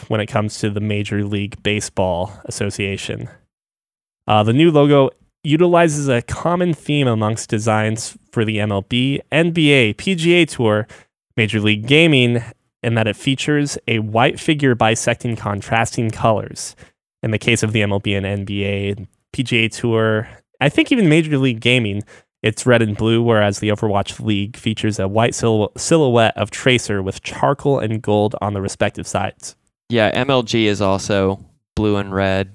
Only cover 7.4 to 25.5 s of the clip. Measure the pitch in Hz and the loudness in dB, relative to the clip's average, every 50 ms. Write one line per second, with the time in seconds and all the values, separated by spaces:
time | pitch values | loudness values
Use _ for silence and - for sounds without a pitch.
7.4 | - - - 107 107 113 107 107 107 107 110 110 - - - - _ _ - 123 | -6 -4 -4 -2 0 0 0 2 2 0 -2 -4 -8 -12 -14 -18 _ _ -2 -2
8.4 | 110 107 110 104 104 107 101 98 95 - 120 120 127 135 139 143 - - - 147 | -2 0 0 -2 -2 -2 -2 -4 -4 -2 -2 0 0 0 -2 -4 -6 -2 0 0
9.4 | 170 175 165 170 156 147 143 135 120 107 104 - - 190 190 170 160 170 175 175 | 0 2 2 2 4 4 6 6 4 2 0 -2 -2 -2 -2 0 2 2 4 4
10.4 | 170 - - - 120 107 107 107 107 - - - - _ _ _ _ _ - - | 2 0 0 -2 0 2 2 0 -2 -6 -12 -20 -20 _ _ _ _ _ -2 -2
11.4 | 110 104 104 107 104 107 107 107 107 120 139 156 165 165 151 131 123 117 120 120 | 0 0 0 0 2 2 0 0 0 2 4 4 6 6 6 4 4 4 2 0
12.4 | 117 - - _ _ _ _ _ - 117 117 117 110 110 101 - - 139 135 131 | -4 -6 -18 _ _ _ _ _ -4 -2 0 0 0 -2 -4 -4 -2 -2 -2 -2
13.4 | - - 151 147 147 143 - - - - 117 113 110 107 104 113 120 151 - - | -2 -2 0 0 0 -2 -6 -8 -4 -2 -2 -2 -2 0 2 2 2 2 0 -2
14.4 | - - 160 147 143 135 120 113 113 110 110 - - - 120 - - 123 113 107 | -2 -2 0 2 2 2 2 4 2 2 2 0 0 -2 -2 -2 -4 -6 -6 -4
15.4 | - 107 104 101 - - 117 113 117 - - - 120 110 107 - - 117 110 101 | -4 -6 -6 -6 -4 -2 0 0 0 0 -2 -4 -4 -4 -2 0 0 0 0 0
16.4 | 101 - - - - - - _ - _ _ _ _ _ _ _ - 113 107 104 | -2 -8 -12 -12 -14 -14 -16 _ -20 _ _ _ _ _ _ _ -6 -4 -4 -2
17.4 | - - 117 110 - 107 107 113 104 101 101 101 - 104 101 98 95 95 101 101 | 0 2 2 2 2 0 0 0 0 0 -2 -4 -4 -4 -4 -4 -4 -4 -6 -6
18.4 | 98 98 101 101 98 101 101 98 101 98 101 101 95 - _ _ _ _ - - | -6 -6 -6 -6 -4 -4 -4 -4 -4 -6 -6 -8 -10 -18 _ _ _ _ -8 -6
19.4 | 131 120 123 117 113 110 - - - 120 113 110 110 110 107 107 117 - - - | -4 -2 0 0 0 0 -2 -2 -2 0 0 2 2 0 0 -2 -4 -6 -12 -20
20.4 | _ _ _ - 123 139 - - 320 - 294 240 208 160 151 165 165 156 151 135 | _ _ _ 0 0 0 2 2 0 2 2 2 4 4 4 4 2 2 0 0
21.4 | 135 135 120 113 113 123 123 127 117 101 98 104 104 _ - - _ _ _ _ | 0 0 0 0 2 2 2 2 2 0 -4 -6 -6 _ -14 -20 _ _ _ _
22.4 | - 110 110 - - 127 120 117 117 107 104 - 110 113 117 113 117 117 113 107 | -2 -2 -2 0 2 4 4 4 4 2 0 0 0 2 2 2 2 2 2 4
23.4 | 104 101 98 - - 107 104 101 - 110 98 101 98 - - - 117 110 107 98 | 2 2 0 -2 -2 -2 -2 0 -2 -2 0 -2 -2 -4 -8 -8 -4 -2 -2 -2
24.4 | 101 104 120 - - 117 110 - - 110 101 - 95 95 101 110 113 123 - - | -2 -6 -8 -8 -6 -6 -4 -2 -2 -4 -2 -2 -4 -2 0 0 0 0 -2 0
25.4 | - 117 | 0 0